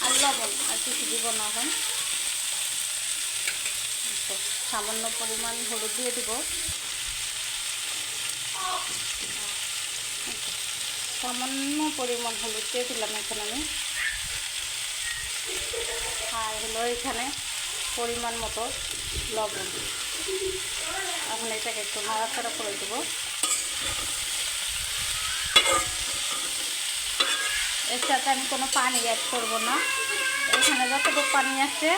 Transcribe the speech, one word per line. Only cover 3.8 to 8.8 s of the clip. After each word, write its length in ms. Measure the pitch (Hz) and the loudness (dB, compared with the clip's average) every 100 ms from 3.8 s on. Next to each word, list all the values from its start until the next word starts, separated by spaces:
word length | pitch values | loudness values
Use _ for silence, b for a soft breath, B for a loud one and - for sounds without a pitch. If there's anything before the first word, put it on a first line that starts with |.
| - - - - - 202 - - - | -2 -2 -2 -2 -2 -2 -2 -2 -2
সামান্য 320 | 226 208 220 226 226 | -2 0 0 -2 -2
পরিমাণ 340 | 226 220 226 233 233 | -2 -2 -2 -2 -2
হলুদ 220 | 226 220 226 | -2 -2 0
দিয়ে 140 | 254 247 | 0 -2
দিব, 120 | 226 226 330 330 - - - - - - - - - - - - - - - - - - - 403 370 - | -2 -2 -2 -2 -2 -4 -4 -4 -4 -4 -4 -4 -4 -4 -4 -4 -4 -4 -4 -4 -4 -4 -4 -2 0 0